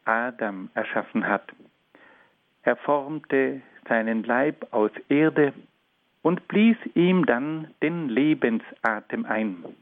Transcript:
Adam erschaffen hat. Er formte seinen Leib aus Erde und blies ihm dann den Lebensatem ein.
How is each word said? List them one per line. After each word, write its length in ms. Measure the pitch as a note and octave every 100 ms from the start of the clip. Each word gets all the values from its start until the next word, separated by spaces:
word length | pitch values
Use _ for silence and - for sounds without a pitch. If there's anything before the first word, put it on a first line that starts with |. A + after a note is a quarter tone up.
Adam 640 | - A2+ B2 A#2+ A2 F#2+ G2
erschaffen 520 | - - A2+ - A2+ G#2
hat. 260 | G2+ - - - _ _ _ - - _ _ _ _
Er 140 | - A#2+
formte 840 | - D3 C3+ D3+ - C#3 C3 C3+ - - -
seinen 360 | A#2 A2+ A2+
Leib 420 | G#2+ A#2+ D3 - -
aus 180 | A2+ G#2+ - -
Erde 440 | C#3 D#3 D3+ C#3 - - _ _ _ _ _
und 260 | D#3+ F3+ -
blies 280 | G3 A3+ A3+ -
ihm 320 | - F3+ F#3 B2+
dann 420 | A#2+ D3 D#3+ D#3 -
den 260 | D3 E3+ C#3+
Lebensatem 1160 | A2+ D3+ D3+ B2+ A2+ - - A#2 G#2+ - A2+ A#2
ein. 380 | A2 A2 F2 D#2+ -